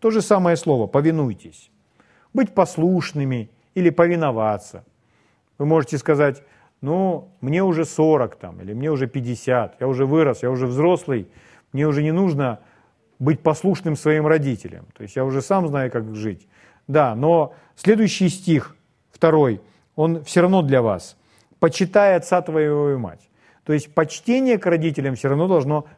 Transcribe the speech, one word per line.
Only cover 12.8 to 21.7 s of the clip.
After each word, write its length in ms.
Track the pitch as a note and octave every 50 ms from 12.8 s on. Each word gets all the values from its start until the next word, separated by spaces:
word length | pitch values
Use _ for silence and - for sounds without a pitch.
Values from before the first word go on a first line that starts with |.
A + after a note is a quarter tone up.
| _ _ _ _ _ _ _ -
быть 200 | C3 D3+ D3+ -
послушным 540 | - D#3+ D3 - - G3 F3+ - - D#3+ D3
своим 320 | - - D#3 D#3 D#3 D3+
родителям. 600 | D3+ D#3+ D#3 C#3 C#3 A2+ - - - F2 F2 F2 - _
То 80 | - G#2+
есть 100 | G2 -
я 100 | C3+ C3
уже 180 | C3+ C3 C#3
сам 260 | - - G3 F#3+ E3+ D3+
знаю, 240 | C#3+ C#3 C3 B2
как 240 | - A#2 A2 A2 G#2+
жить». 320 | G#2+ A2 G#2+ F2+ - _ _ _ _ _ _ _ _ _ -
Да, 260 | C3+ D#3 C#3 A#2+ G#2+
но 400 | A#2 C#3+ E3 E3+ E3 C#3+ - - - _ _ _
следующий 520 | - - F#3+ A3 G#3+ A3 F3 - - F#3 E3
стих, 460 | - - - E3+ D#3+ C3 - - - _ _ _ _ _ _ _
второй, 480 | _ - E3 D#3+ D#3 D#3 C#3+ B2 G#2 F#2 - _ _ _ _ _ _
он 300 | D#3 D#3 E3 E3 D#3+ C#3
все 160 | - - F3
равно 220 | E3+ F#3 F#3+ F#3
для 180 | D3+ C3+ C3+ B2+
вас. 360 | A#2 G#2+ F#2+ E2+ - - - _ _ _ _ _ _ _ _ _
«Почитай 560 | E3 D#3+